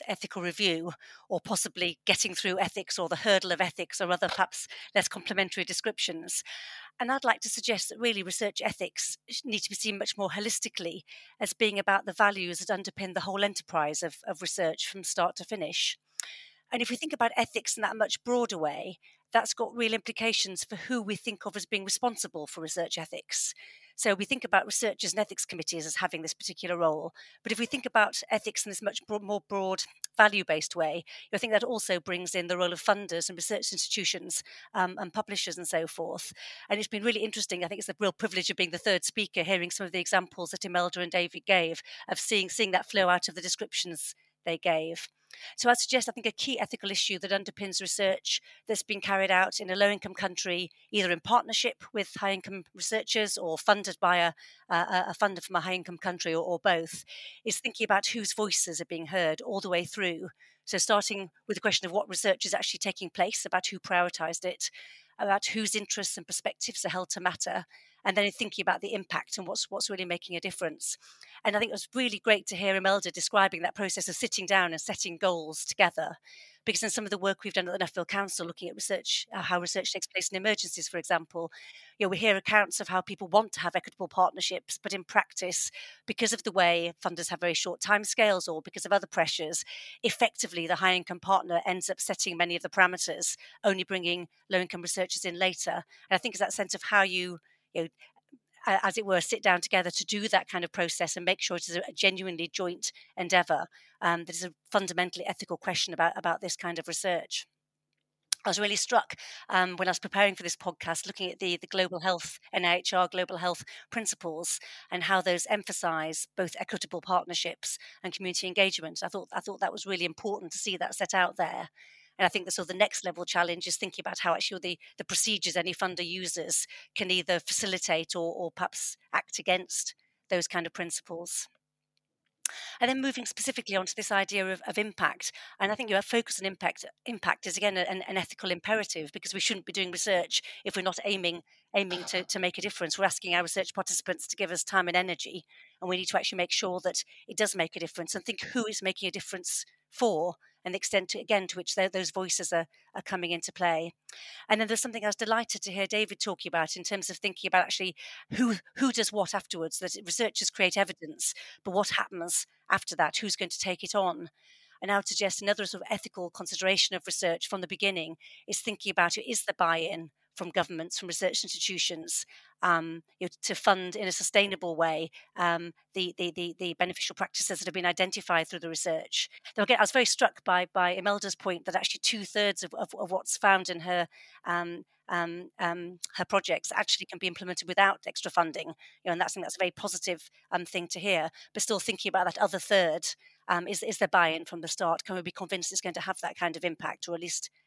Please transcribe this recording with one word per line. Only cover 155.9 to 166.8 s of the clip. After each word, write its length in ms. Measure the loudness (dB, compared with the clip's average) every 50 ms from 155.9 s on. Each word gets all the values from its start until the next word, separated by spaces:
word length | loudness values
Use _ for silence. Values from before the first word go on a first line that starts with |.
| 0 0 0 0 -2 -4
talking 300 | -4 -4 -4 -4 -4 -2
about 280 | 0 0 0 0 -2
in 60 | -6 -6
terms 260 | -4 -4 -4 -4 -6
of 80 | -6
thinking 300 | -6 -6 -6 -6 -6 0
about 160 | 4 4 4 4
actually 320 | 4 0 -2 -2 -4 -6 -8 -12 -16 -16 -16 -10 -4 0
who, 220 | 2 2 2 2 -2 -6 -10 _
who 160 | 0 0 2
does 200 | 2 2 0 0
what 220 | 0 0 0 0 -2
afterwards, 460 | -4 -4 -6 -6 -6 -4 -4 -4 -6
that 160 | -6 -6 -8 -8 -6
researchers 460 | -4 0 0 0 0 0 0 -2 0
create 260 | 2 2 2 4 4
evidence, 560 | 4 2 2 -2 -6 -12 -12 -6 -4 -2 -2 -2 -4 -10 -16 -18 -12 -8
but 80 | 0
what 180 | 2 2 2 2
happens 560 | 2 0 0 -2 -4 -6 -4 -2 -2 -2 -2 -4 _ _ _ 0
after 240 | 0 0 2 -2 0
that, 220 | 2 2 2 2
who's 180 | -2 -2 -2 -2
going 140 | -2 -2 -4
to 100 | -4 -2
take 240 | -2 -2 -2 -4 -4
it 120 | -2 0
on? 340 | 2 2 2 0 -2 -8 -14 -14 _ _ _ _ _ _ _ -14 _
And 100 | -2 0
I 60 | 2
would 100 | 2 2
suggest 340 | 0 0 0 0 0 0 0
another 240 | 0 0 0 0 -2
sort 160 | -6 -8 -10
of 60 | -6 -4
ethical 380 | -4 -4 -6 -8 -8 -8 -8 -8
consideration 640 | -8 -10 -8 -6 -4 0 2 4 4 4